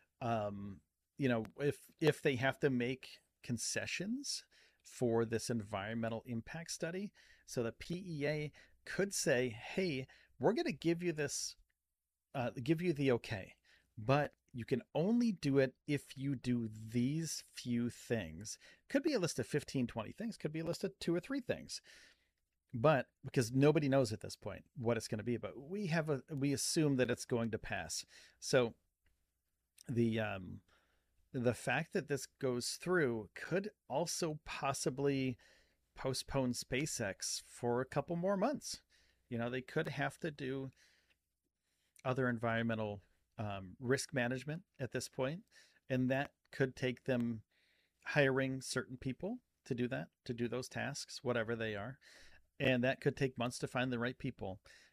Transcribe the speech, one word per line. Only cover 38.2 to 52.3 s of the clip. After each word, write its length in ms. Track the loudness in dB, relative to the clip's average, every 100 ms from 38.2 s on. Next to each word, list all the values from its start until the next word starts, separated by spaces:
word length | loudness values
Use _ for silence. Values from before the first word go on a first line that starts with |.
| 0 2
months. 460 | 2 0 -6 -10 _ _ _ _ _
You 80 | -4
know, 100 | -2
they 140 | -4
could 260 | -4 -4 -2
have 300 | -2 -4 -4
to 120 | -8
do 400 | -6 -6 -4 -6 -12 _ _ _ _ _ _ _ _ _ _ _ -8
other 240 | -2 0 2
environmental, 720 | 2 0 2 0 0 -2 -6 -12 _ _ -8
um, 380 | -6 -6 -10 -8
risk 320 | 0 0 2
management 500 | 0 0 -2 -4 -10 -12 _
at 140 | -4
this 160 | -4 -4
point, 320 | -4 -4 -4 -12 -20 -20 _ _
and 220 | 0 2
that 220 | 2 -2 -8 _
could 240 | 0 0 2
take 280 | -2 -2
them 360 | 0 0 0 -2 -10 _ _ _ _ _
hiring 560 | -2 4 4 4 0 -2
certain 380 | -4 -4 -4 -6
people 400 | -6 -6 -6 -8 -12 _
to 100 | -6
do 140 | -2 0
that, 200 | -2 -6 _ -8
to 80 |
do 140 | -4 -2
those 200 | -2 -6
tasks, 520 | -4 -4 -6 -10 -6
whatever 340 | -2 0 0 -2
they 180 | -2
are. 240 | -2 -6 -10 -18 -20 -20